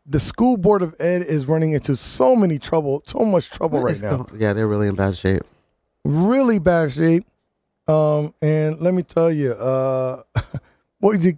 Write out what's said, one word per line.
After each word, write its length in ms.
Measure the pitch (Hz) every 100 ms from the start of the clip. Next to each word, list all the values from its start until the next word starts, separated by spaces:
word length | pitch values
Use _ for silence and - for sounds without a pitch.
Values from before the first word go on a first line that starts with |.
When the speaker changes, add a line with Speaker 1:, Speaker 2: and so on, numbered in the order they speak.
| -
Speaker 1:
the 140 | 143
school 360 | - - 240 233
board 260 | 175 208
of 120 | 170 -
ed 220 | 165 180
is 240 | 165 151 135
running 260 | 160 160
into 240 | 147 - 131
so 400 | - - 254 247
many 220 | 190 147
trouble, 440 | - 165 143 143 -
so 140 | -
much 300 | 220 180 -
trouble 280 | - 165 147
Speaker 2:
What 80 | 123
Speaker 1:
right 60 | 101
Speaker 2:
is 60 |
Speaker 1:
now. 160 | 107 123
Speaker 2:
go-, 180 | 120 107
yeah, 160 | 107
they're 160 | 101 110
really 180 | 104 104
in 60 | 95
bad 200 | 98 90
shape. 260 | 95 95 - _ _ _ _ _
Speaker 1:
Really 540 | 143 151 190 262 254 214
bad 340 | 170 170 156
shape. 340 | 139 165 170 - _ _ _ _ _ -
Um, 460 | 156 151 151 151 -
and 380 | 151 156 156 156
let 140 | 175
me 80 | 185
tell 280 | - 165 165
you, 220 | 156 131
uh, 720 | 104 123 131 131 131 131 131 - 120 - -
<laughs> 400 | - _ _ _
Boise, 360 | 202 208 175